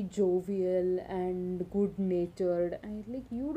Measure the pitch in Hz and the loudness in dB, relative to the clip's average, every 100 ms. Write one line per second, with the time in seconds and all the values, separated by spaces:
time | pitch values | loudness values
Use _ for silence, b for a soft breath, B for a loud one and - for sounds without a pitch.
0 | 190 208 190 180 180 196 180 185 185 185 | -2 2 4 4 2 0 2 2 2 0
1 | - 190 180 180 180 180 180 202 202 202 | -2 -2 -2 -2 -2 -4 -2 0 0 2
2 | 190 180 175 - 185 175 175 - 208 214 | 0 2 0 0 0 2 0 -2 -8 -10
3 | 208 254 254 233 277 | -8 -10 -8 -6 -4